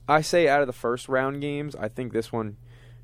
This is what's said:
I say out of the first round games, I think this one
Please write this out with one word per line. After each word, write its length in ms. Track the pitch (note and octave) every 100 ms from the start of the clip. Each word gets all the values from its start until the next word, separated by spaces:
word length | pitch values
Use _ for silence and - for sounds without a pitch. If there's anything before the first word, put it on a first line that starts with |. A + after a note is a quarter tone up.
| -
I 140 | D3+
say 260 | D#3 F3 D3+
out 140 | C#3+
of 60 | C#3
the 60 |
first 360 | A#2+ A#2+ B2 -
round 320 | C3 C3+ C#3+
games, 340 | C#3+ C#3+ D3 -
I 140 | G#2+
think 240 | B2 B2+
this 180 | A2 A2+
one 240 | A#2 G#2+ G#2 - - - -